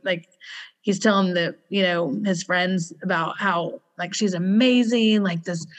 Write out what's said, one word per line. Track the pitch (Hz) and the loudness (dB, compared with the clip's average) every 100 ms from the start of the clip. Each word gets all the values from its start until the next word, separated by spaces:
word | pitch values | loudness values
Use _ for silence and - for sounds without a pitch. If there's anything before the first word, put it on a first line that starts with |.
like, | 190 175 - _ - - - _ | -4 -4 -6 _ -18 -18 -18 _
he's | - 190 | -2 2
telling | 226 196 190 | 4 4 2
the, | 175 165 - - | 0 -2 -6 -6
you | 202 | 0
know, | 180 170 170 208 | 2 0 -2 -2
his | 208 175 | -2 -2
friends | - 180 180 185 170 - | -2 0 0 0 -4 -6
about | 180 175 160 - | -2 -2 -2 -2
how, | 202 175 165 - _ - | -2 0 -4 -8 _ -10
like, | 175 | -8
she's | 196 208 | -2 -2
amazing. | 180 185 208 254 247 226 240 220 214 | 0 0 4 4 4 2 2 4 2
Like, | 196 170 | 0 -2
this, | 175 170 160 | -6 -8 -10